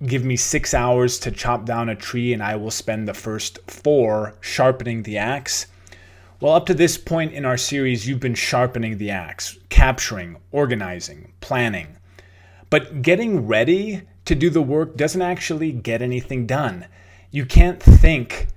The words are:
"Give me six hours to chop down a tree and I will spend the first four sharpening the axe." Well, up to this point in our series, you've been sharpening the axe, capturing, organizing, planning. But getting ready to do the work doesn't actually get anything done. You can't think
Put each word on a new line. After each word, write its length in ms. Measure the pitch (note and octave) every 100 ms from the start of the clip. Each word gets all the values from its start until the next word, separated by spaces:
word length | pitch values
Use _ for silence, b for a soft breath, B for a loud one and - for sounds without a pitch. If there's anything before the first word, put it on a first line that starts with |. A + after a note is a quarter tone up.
| C3+
"Give 200 | C3 B2+
me 100 | B2
six 380 | - D3+ -
hours 440 | C3+ B2 B2 B2 B2
to 120 | B2
chop 340 | - B2 A#2+ A2+
down 220 | A#2 A#2
a 80 | G#2+
tree 380 | - B2 A#2+
and 100 | A2+
I 140 | G2+ A2
will 140 | G#2+
spend 360 | - - G#2+ G#2+
the 60 |
first 440 | G2 A2+ G#2+ - - -
four 720 | - D3 D3 A2+ G#2+ G#2+ -
sharpening 640 | - - C3 B2+ A#2+ A2+
the 140 | G#2 G#2
axe." 500 | G#2+ C#3 C3+ - - b b b b b b b
Well, 120 | C#3+
up 120 | D#3+ E3+
to 80 |
this 240 | E3 E3 -
point 340 | - E3 D#3
in 140 | C#3 C3+
our 100 | B2
series, 500 | - C#3+ C3 A#2+ A2+
you've 140 | C3
been 160 | B2+ A#2
sharpening 600 | - B2+ B2 A#2+ A2+ G#2
the 140 | G#2
axe, 460 | F#2+ E2 - - - -
capturing, 680 | - C3 B2+ - G#2 E2+ E2+ -
organizing, 800 | C#3 C#3+ A#2 F#2 F2+ - D2 - -
planning. 560 | - C3 A#2 F#2+ D#2 - b b b b b b b
But 320 | - - D3+
getting 460 | B2+ F#3 A#3 F#3 G#2+
ready 540 | A2 B2 F#3 G#3+ G3 - - -
to 100 | D3+
do 140 | E3+
the 120 | D#3+
work 360 | C3+ D3+ D#3+ C3+
doesn't 240 | D3+ F#3
actually 500 | F3+ F3 - D#3 D#3
get 300 | B2 A#2+ A2+
anything 460 | B2 B2+ - C3 A#2
done. 400 | C3 C3+ F#2 - b b b b
You 140 | C#3+ B2+
can't 360 | - F3 F3
think 680 | - - E3 D3+ A#2 - -